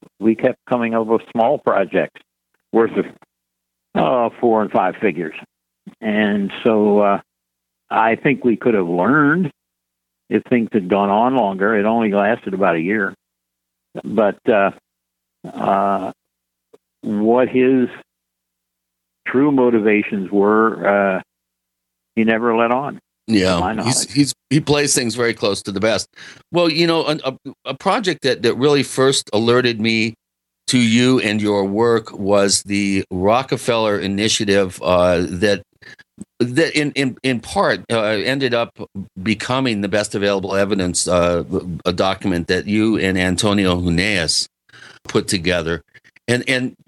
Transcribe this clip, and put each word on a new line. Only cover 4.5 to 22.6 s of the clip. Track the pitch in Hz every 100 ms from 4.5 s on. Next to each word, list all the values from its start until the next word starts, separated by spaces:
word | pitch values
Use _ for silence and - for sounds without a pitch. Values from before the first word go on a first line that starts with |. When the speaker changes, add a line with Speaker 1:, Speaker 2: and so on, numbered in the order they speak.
| 110
Speaker 1:
and | 98
five | 117 92 85
figures. | 107 82 80 - - _ _ _ - -
And | 110 107 107 104 98 -
so, | 120 110 104 104
uh, | 101 98 - _ _ _ _ _ -
I | 107 113 113
think | 156 127
we | 123 104
could | 127
have | 107 85
learned | 87 98 151 143 165 160 - _ _ _ _ _ _ -
if | 107 -
things | 123 110
had | 113 90
gone | 98 101
on | 104 123 131
longer. | 101 95 101 110
It | 104
only | 117 110
lasted | 101 101 120 - 95
about | 95 82
a |
year. | 85 107 95 92 _ _ _ _ _ _ _ -
But, | - 104 101 - -
uh, | 107 98 - _ _ _ _ _ _ -
uh, | - 104 98 98 98 95 - _ _ _ _ _ _ _ _
what | 113 104 107 120 127
his | 127 127 131 123 - - _ _ _ _ _ _ _ _ _ _ _ -
true | 127 147
motivations | 135 123 117 104 104 104 104 90
were, | 101 101 107 110 82 98 101 98 92
uh, | - _ _ _ _ _ _ _ _ -
he |
never | 113 110 120
let | 113